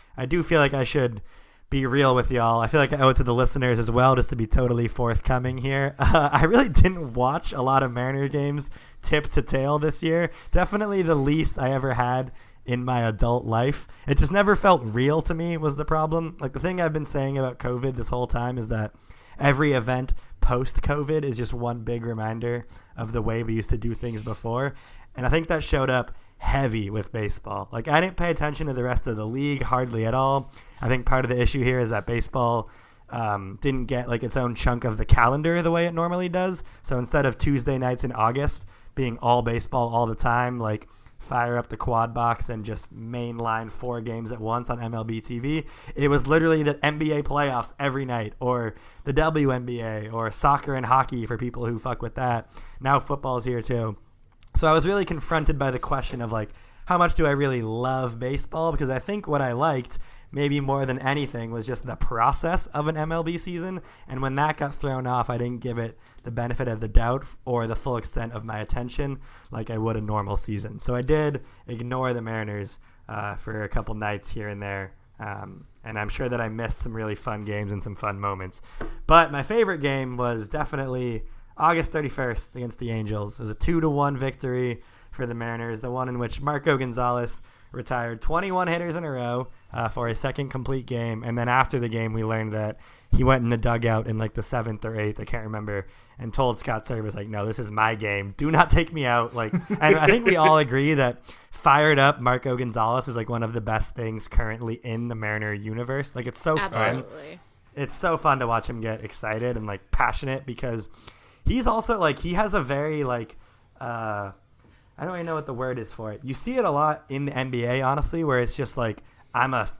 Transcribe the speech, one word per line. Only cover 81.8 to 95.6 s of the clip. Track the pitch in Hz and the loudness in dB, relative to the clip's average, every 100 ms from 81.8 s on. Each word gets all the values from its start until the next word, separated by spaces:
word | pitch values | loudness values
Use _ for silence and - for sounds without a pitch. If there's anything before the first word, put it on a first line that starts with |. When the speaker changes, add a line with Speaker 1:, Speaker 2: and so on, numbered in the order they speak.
| 147 | 0
Speaker 1:
thirty-first | 156 143 - 127 110 - 131 | -2 -4 -2 -2 -4 -8 -10
against | 120 - | -10 -8
the | 120 | -4
Angels. | 113 107 107 104 110 | -4 -2 -4 -4 -8
It | |
was | 110 | -10
a | 104 | 0
two | - 165 | 2 4
to | 160 | 2
one | 143 143 135 | 2 0 0
victory | 135 135 131 127 123 117 - - - | -4 -4 -4 -2 -2 -4 -10 -20 -16
for | - 123 | -8 -6
the | 117 | -4
Mariners, | 117 117 117 110 | -6 -6 -6 -6
the | 123 | -6
one | 127 127 | -4 -4
in | 123 | -2
which | 120 - | -4 -4
Marco | 143 147 151 135 | -4 -2 2 2
Gonzalez | 127 117 123 123 120 - - - - | 0 0 0 0 -2 -6 -12 -20 -16
retired | 131 117 123 117 113 | -12 -4 -4 -4 -2
twenty-one | - 165 190 185 175 | 0 0 0 0 0
hitters | 170 175 160 | 0 -2 -4
in | |
a | 160 | -4
row, | 131 120 123 127 - - | -4 -2 -2 -4 -10 -12
uh, | 123 113 | -4 -2
for | - 120 | -2 -2
a | 120 | -2
second | 135 127 139 | -4 -4 -4
complete | 131 123 135 127 | -4 -2 -4 -2
game. | 120 117 113 | -4 -2 -4
And | 117 117 | -2 -2
then | 120 | 2
after | 127 127 135 | 4 4 2
the | 120 | 0
game, | 113 113 | 0 -2
we | 110 | 0
learned | 110 110 110 | 0 0 -2
that | 107 107 - - - - | -4 -4 -6 -16 -16 2
he | - | 4
went | 131 131 | 6 4
in | 117 | 4
the | 117 | 2
dugout | 120 117 117 110 113 | 2 2 2 0 0
in, | 110 | -2
like, | 110 - | -4 -4
the | |
seventh | - 123 113 107 110 | -4 -4 -4 -6 -6
or | 113 | -4
eighth, | 107 104 | -4 -4
I | 107 | -4
can't | 117 110 | -4 -4
remember, | 107 | -8